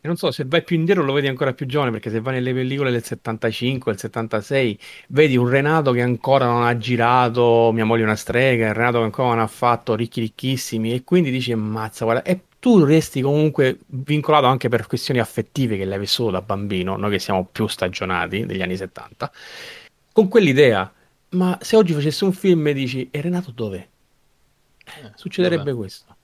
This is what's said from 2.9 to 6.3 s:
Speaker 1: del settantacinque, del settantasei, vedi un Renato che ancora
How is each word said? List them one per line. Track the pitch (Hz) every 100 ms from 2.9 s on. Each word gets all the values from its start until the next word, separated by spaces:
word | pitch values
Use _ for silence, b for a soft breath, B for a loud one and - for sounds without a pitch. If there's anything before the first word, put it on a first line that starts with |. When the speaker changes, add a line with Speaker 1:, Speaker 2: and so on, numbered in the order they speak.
Speaker 1:
del | 120
settantacinque, | - 101 - 110 117 110 123 131 -
del | 101
settantasei, | 113 123 113 107 101 139 123 98 B B B
vedi | 135 156 127
un | 120
Renato | 135 143 160 139
che | 123
ancora | 123 120 -